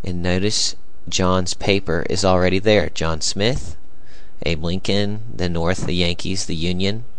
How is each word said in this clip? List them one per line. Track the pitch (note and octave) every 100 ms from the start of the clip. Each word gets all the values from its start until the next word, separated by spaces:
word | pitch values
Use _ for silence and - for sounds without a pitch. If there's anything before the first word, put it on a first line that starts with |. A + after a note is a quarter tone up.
And | - F2+
notice | F2+ F#2 G#2 - - - - - -
John's | F2+ F#2 F#2 F2+
paper | - - G2 - E2 -
is | F2
already | F#2+ F#2 F2+ F#2
there. | G#2+ G#2 D#2
John | - E2 D#2+
Smith, | - F#2+ G#2+ D3 - - - - - - - -
Abe | - D#2+
Lincoln, | E2 F#2 - G2+ G2+ G#2 A2+
the | - F2+
North, | E2 E2 F#2 -
the |
Yankees, | F2+ F2 F2 - F#2+ -
the | E2+
Union. | E2+ F2+ F#2+ G#2+ A#2